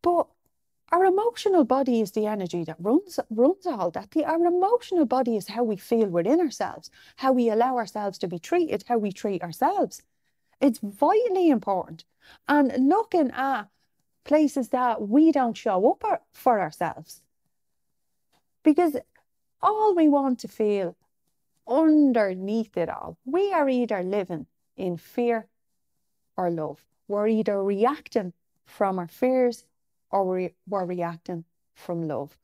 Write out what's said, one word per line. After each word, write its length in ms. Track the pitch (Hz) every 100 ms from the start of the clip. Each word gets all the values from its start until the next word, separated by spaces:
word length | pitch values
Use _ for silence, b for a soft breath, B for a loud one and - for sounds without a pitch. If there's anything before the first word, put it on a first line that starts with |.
But 240 | 330 349 - _ _ _ _ _ _
our 140 | 339 381
emotional 580 | 381 453 466 415 370
body 380 | 240 262 269 233
is 80 | 208
the 160 | - 214
energy 360 | 214 180 175
that 120 | 165 160
runs, 400 | 180 277 392 - -
runs 340 | 220 254 392
all 260 | 359 240 180
that. 180 | 165 202
The, 160 | 320 294
our 180 | 330
emotional 640 | 349 359 381 480 - 359 269
body 320 | 254 254 220
is 100 | -
how 160 | 208
we 140 | 240 202
feel 300 | - 233 214
within 300 | 170 175 311
ourselves, 520 | 330 - 185 - - b b b
how 160 | 269
we 160 | 254 233
allow 300 | 214 247 254
ourselves 400 | 220 214 202 185
to 100 | 185
be 100 | 175
treated, 460 | - 349 330 - -
how 100 | 240
we 120 | 208
treat 320 | 190 214 185
ourselves. 600 | 170 160 277 392 233 - _ _ _ _ _ _
It's 200 | 277 226
vitally 680 | 202 202 285 415 494 381 349
important. 560 | 240 185 190 - 165 - b b b -
And 440 | 294 269 - 269
looking 400 | 381 440 359 269
at 400 | - 269 247 202 _ _ _ _ _ -
places 420 | 302 302 - 233
that 380 | 254 247 220 208
we 240 | 247 320
don't 240 | 294 240 214
show 340 | 226 185 220
up 140 | 381
our, 160 | 427 370 _
for 280 | - - 220
ourselves. 600 | 170 - 165 - 160 - _ _ _ _ _ _ _ _ _ _ _ _ _ _
Because 340 | - 302 349 285 - _ _ _ _ _
all 320 | 381 427 427
we 140 | 349 311
want 320 | 285 277 247
to 80 | -
feel 480 | - 214 202 175 - _ _ _ _ _ _ -
underneath 1080 | 262 320 302 285 233 202 185 190 220 214 -
it 120 | 165
all, 280 | - - -
we 280 | - 320 403
are 160 | 359 285
either 340 | 254 240 208
living 440 | 180 208 185 165 - _ _ -
in 200 | 185 170
fear 500 | - - 233 233 220 _ _ _ _ _ _ _ _ -
or 140 | 180
love. 340 | 170 151 147 _ _ _
We're 200 | 202 214
either 340 | 220 214 202
reacting 680 | 196 202 233 302 - 233 185 - _ _
from 340 | _ - 202 190
our 100 | 170
fears 560 | - 254 254 247 233 _ _ _ _ _
or 140 | 196
we, 300 | 190 185 180 _ -
we're 160 | 196
reacting 600 | 175 180 170 165 - 170 170 _ _
from 340 | _ - 170 160
love. 280 | 131 143 _